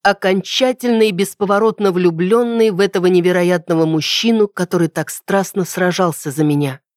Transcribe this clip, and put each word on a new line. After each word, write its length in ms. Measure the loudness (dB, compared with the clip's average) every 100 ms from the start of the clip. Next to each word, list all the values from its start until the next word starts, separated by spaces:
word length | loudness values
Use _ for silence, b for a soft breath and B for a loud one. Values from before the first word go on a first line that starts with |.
Окончательно 1000 | -2 0 0 -2 -2 -2 -2 0 0 2
и 80 | 2
бесповоротно 800 | 0 -4 -2 0 2 0 0 -2
влюбленной 800 | 2 0 0 0 0 0 2 0
в 80 | 2
этого 280 | -2 2 2
невероятного 800 | 2 2 2 2 0 0 0 2
мужчину, 600 | 0 -2 -2 0 2 0
который 420 | -2 -4 0 -2
так 220 | -2 -8
страстно 540 | -10 -2 -2 -2 -4
сражался 680 | -4 -2 -2 0 -2 -2 -8
за 140 | -2
меня. 360 | 0 0 -2 -6 _